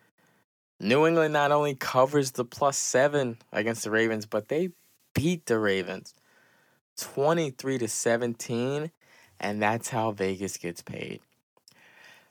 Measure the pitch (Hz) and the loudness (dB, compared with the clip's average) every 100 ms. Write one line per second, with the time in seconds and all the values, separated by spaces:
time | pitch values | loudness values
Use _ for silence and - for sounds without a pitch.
0 | _ _ _ _ _ _ _ - 196 151 | _ _ _ _ _ _ _ -4 2 4
1 | 160 165 156 147 143 147 147 135 - 131 | 6 4 2 4 4 4 2 -2 0 2
2 | 135 147 131 - 120 - 139 - - 127 | 4 4 0 -2 -6 0 0 0 0 2
3 | 143 147 123 113 _ - 110 110 107 110 | 4 2 -2 -4 _ -2 -2 -2 -2 0
4 | 113 110 104 107 - 151 185 - _ _ | 2 -2 -4 -4 -2 -2 -4 -6 _ _
5 | _ - 160 175 - 113 104 95 90 92 | _ -2 0 0 0 0 2 0 -2 -8
6 | - - _ _ _ _ _ _ _ - | -12 -20 _ _ _ _ _ _ _ -16
7 | - 135 147 170 151 - 135 131 110 - | -8 0 2 2 0 -4 -4 -2 -2 -2
8 | 120 117 120 113 - 117 127 147 160 - | 0 0 0 -4 -6 -4 -2 -4 -6 -12
9 | _ _ _ - 101 104 107 117 - 120 | _ _ _ -8 -6 -2 0 -2 -4 -2
10 | 110 101 95 95 95 - 87 87 - - | -2 -2 -4 -4 -6 -8 -10 -10 -12 -12
11 | - - _ _ _ _ _ _ _ - | -10 -12 _ _ _ _ _ _ _ -20
12 | - - _ | -20 -20 _